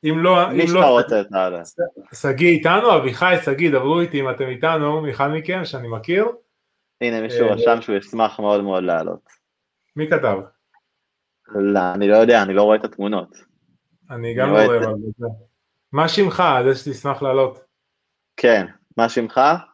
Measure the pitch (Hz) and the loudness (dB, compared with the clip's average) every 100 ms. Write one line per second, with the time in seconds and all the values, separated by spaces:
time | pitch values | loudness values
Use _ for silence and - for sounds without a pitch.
0 | 156 160 175 185 180 - 170 175 156 123 | -2 0 2 4 2 0 0 4 4 4
1 | 120 110 98 98 92 90 85 - 175 - | 2 -2 -2 -2 -2 -4 -12 -8 -8 -8
2 | - - 143 131 175 165 160 180 240 175 | -20 -8 -4 2 2 4 2 2 4 2
3 | 131 120 180 180 - 139 170 135 131 165 | 2 -2 0 0 0 -2 0 0 0 0
4 | 170 147 135 120 131 127 160 160 147 151 | -2 -4 -4 -4 -6 -4 -2 0 -2 -4
5 | 151 117 139 156 156 185 170 131 120 110 | -6 -4 -2 -4 -6 -8 -8 -10 -10 -12
6 | 110 180 220 233 _ _ _ _ _ _ | -4 -2 -2 -6 _ _ _ _ _ _
7 | 123 113 110 120 117 101 117 117 113 101 | -6 -4 -6 0 0 2 2 0 0 -6
8 | - 117 110 - 104 104 101 95 90 82 | -4 -2 -2 -2 0 0 0 -4 -2 -2
9 | 80 87 _ _ _ _ _ _ _ - | -4 -10 _ _ _ _ _ _ _ -10
10 | 156 160 127 98 - _ _ _ _ _ | -2 -2 -2 -4 -8 _ _ _ _ _
11 | _ _ _ _ _ 104 101 101 92 92 | _ _ _ _ _ -4 0 0 0 -2
12 | 101 107 113 120 98 95 104 107 107 - | 2 4 6 4 4 2 4 2 0 -8
13 | 101 104 - _ _ _ _ _ _ _ | -6 -6 -8 _ _ _ _ _ _ _
14 | _ 123 117 117 127 104 110 120 113 107 | _ -12 -8 -2 0 4 4 2 0 -6
15 | 107 107 117 107 _ _ _ _ _ 139 | -10 -12 -12 -14 _ _ _ _ _ -2
16 | 160 185 190 - 175 131 127 131 - 135 | 0 2 -2 2 0 2 0 -2 -4 -8
17 | 143 135 139 131 131 131 _ _ _ _ | -8 -6 -2 0 0 -4 _ _ _ _
18 | _ _ _ - 123 113 87 - _ - | _ _ _ 0 4 4 0 -12 _ -2
19 | 117 120 113 - 139 170 - | -2 -2 -4 2 2 2 -4